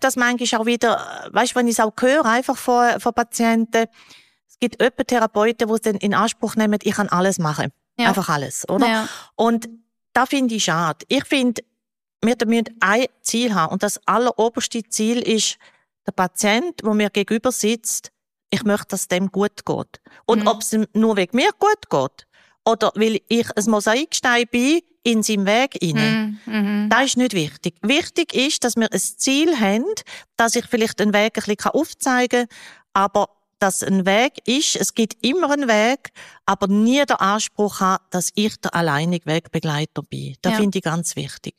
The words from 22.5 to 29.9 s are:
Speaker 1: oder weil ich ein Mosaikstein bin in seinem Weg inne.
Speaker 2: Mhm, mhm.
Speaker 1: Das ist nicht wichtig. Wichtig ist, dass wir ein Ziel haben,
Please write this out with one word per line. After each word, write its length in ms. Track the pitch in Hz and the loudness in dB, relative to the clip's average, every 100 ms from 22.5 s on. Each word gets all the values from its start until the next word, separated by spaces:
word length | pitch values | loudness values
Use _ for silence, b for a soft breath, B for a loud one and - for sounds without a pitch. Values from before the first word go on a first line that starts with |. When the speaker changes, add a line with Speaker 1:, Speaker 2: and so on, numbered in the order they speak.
| b - | b -2
Speaker 1:
oder 260 | 220 208 202 | 0 0 2
weil 240 | 220 220 - | 0 0 0
ich 180 | 233 226 - | 0 0 -2
ein 80 | 208 | 0
Mosaikstein 760 | 214 220 233 320 - 254 240 240 | 2 2 0 0 -2 0 0 0
bin 300 | 240 254 339 - _ | 0 2 2 -2 _
in 180 | 240 220 | 0 0
seinem 240 | 208 208 190 | 0 0 2
Weg 340 | 220 277 - | 2 0 -2
inne. 560 | 175 147 220 220 214 214 - | -2 0 0 0 -2 -8 -6
Speaker 2:
Mhm, 60 | 214 202 208 | -2 0 0
mhm. 40 | 208 | 2
Speaker 1:
Das 140 | 233 | 2
ist 120 | 269 240 | 2 0
nicht 160 | 254 | 0
wichtig. 420 | 190 151 - 175 - | 0 -4 -4 -8 -4
Wichtig 520 | 208 285 - - 330 | 0 0 0 -2 -2
ist, 300 | 226 269 - | 0 -2 0
dass 120 | 247 233 | -2 0
wir 160 | 220 | -2
ein 60 | 196 | -2
Ziel 600 | - - - 277 330 285 | -6 -4 -2 2 2 2
haben, 240 | 196 214 339 | 2 0 -2